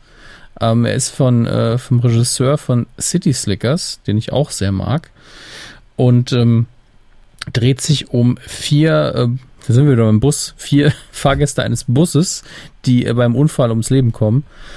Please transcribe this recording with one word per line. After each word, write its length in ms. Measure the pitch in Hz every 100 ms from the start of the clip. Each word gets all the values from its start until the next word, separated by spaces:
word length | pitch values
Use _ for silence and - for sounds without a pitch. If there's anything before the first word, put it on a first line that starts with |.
| _ - - - - -
Ähm, 240 | 113 117 117
er 80 |
ist 160 | 107 -
von, 360 | - 131 120 117
äh, 300 | 117 117 117
vom 220 | - 123
Regisseur 580 | 123 113 117 - 131 147
von 280 | - 120 113 -
City 320 | - 175 180
Slickers, 680 | 123 - 95 113 160 - - -
den 120 | 104
ich 160 | -
auch 180 | 117 156
sehr 220 | - 98
mag. 360 | 95 - 147 - _ - - - - - - - -
Und, 380 | 127 123 123
ähm, 320 | 120 117 117 113 - _ _ _ - - - -
dreht 260 | - 120 135
sich 300 | - 143 -
um 260 | 123 120 120 -
vier, 680 | - - 147 156 156 147 -
äh, 120 | 123 127 - - -
da 60 |
sind 120 | 120 147
wir 80 |
wieder 120 | 123 110
beim 140 | 107
Bus, 340 | 135 156 - -
vier 340 | - 139 147 -
<laughs> 100 | -
Fahrgäste 520 | - 143 139 143 -
eines 220 | 110 117 -
Busses, 560 | 123 180 143 185 - - - - - -
die, 200 | 123 -
äh, 80 |
beim 220 | 117 120 117
Unfall 340 | 151 - 120
ums 180 | 113 110
Leben 220 | 135 120
kommen 320 | - 107 123 - - -